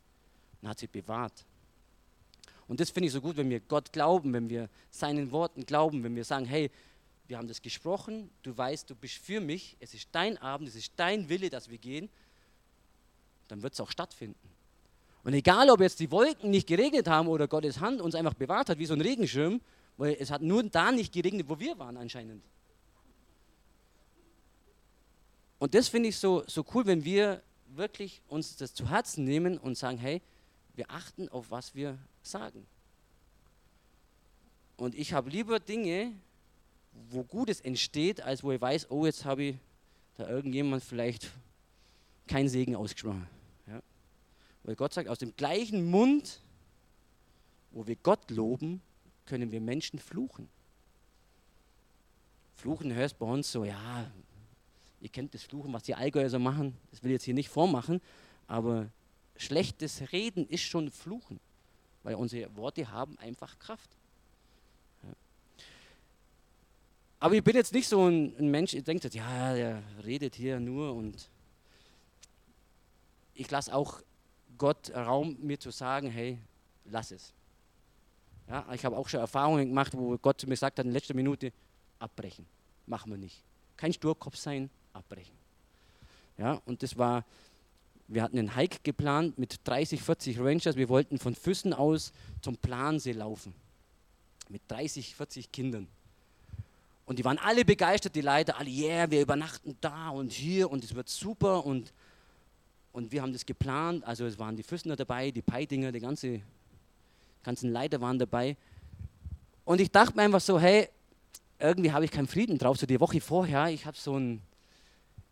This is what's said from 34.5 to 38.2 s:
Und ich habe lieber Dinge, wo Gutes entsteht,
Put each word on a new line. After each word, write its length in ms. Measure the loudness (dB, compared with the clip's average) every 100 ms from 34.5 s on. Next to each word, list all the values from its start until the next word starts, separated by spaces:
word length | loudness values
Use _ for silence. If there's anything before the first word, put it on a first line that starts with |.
| _ _ -8
Und 160 | -8
ich 200 | -6 -4
habe 180 | -4 -2
lieber 280 | -4 -2 -2
Dinge, 520 | -2 -4 -2 -2 -4 -10 -20 _ _ _ _ _ _ -20 -10
wo 140 | -8
Gutes 360 | -6 -4 -2 -4
entsteht, 640 | -4 -4 -2 0 0 0